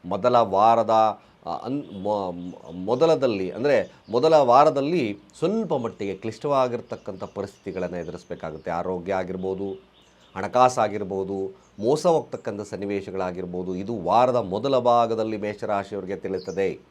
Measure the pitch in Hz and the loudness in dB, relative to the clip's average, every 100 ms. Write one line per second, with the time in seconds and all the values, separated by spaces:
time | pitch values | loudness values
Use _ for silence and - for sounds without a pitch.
0 | 90 98 120 123 107 95 113 117 110 110 | -4 0 4 4 4 6 6 6 4 4
1 | 110 101 _ _ - 80 117 139 120 98 | 4 0 _ _ -10 -8 -6 -8 -8 -8
2 | 101 104 92 87 87 - - 85 95 127 | -4 -2 -2 -6 -10 -14 -14 -10 -2 2
3 | 165 151 131 101 92 101 139 123 90 - | 4 4 2 0 -4 -2 2 2 0 -10
4 | - 113 156 156 131 123 151 139 139 175 | -4 2 6 6 8 8 8 4 0 0
5 | 113 101 - - 165 220 196 147 113 - | -2 -4 -12 -4 -2 -2 -2 -2 -4 -6
6 | 98 95 110 110 147 139 127 120 - 107 | -6 -4 -8 -6 0 2 2 -2 -8 -12
7 | - 95 98 - 98 - - 90 90 87 | -12 -12 -10 -8 -8 -8 -10 -6 -4 -6
8 | 82 78 - 80 82 76 87 85 87 92 | -8 -12 -12 -10 -10 -10 -6 -4 -4 -6
9 | 87 95 90 92 95 95 98 95 _ _ | -4 -4 -4 -6 -4 -4 -6 -10 _ _
10 | _ _ _ 95 101 123 127 127 107 104 | _ _ _ -8 -2 4 4 4 0 -2
11 | 98 98 95 98 95 - _ - 107 156 | -4 -4 -4 -4 -6 -10 _ -4 0 2
12 | 180 160 - 127 - 104 104 95 101 101 | 2 2 0 -10 -10 -10 -10 -8 -4 -4
13 | 98 95 92 90 90 90 92 92 98 117 | -4 -4 -4 -6 -8 -6 -6 -6 -6 -4
14 | 85 110 127 123 101 98 135 139 123 117 | 2 4 4 2 -2 -4 0 2 4 4
15 | 117 113 110 107 104 101 107 101 98 101 | 2 0 -2 -4 -6 -6 -4 -4 -4 -8
16 | 92 98 95 95 92 90 95 76 - | -8 -8 -6 -6 -6 -2 -2 -2 -14